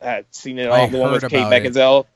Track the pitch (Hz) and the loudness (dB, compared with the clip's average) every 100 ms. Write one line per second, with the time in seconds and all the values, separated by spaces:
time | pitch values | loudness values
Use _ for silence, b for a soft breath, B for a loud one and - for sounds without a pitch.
0 | 123 110 98 - 139 127 123 123 127 131 | -8 -8 -10 -16 -14 -8 0 2 2 0
1 | 131 127 127 135 127 123 127 127 131 135 | -2 -2 -2 -2 2 0 0 2 4 4
2 | 135 | 0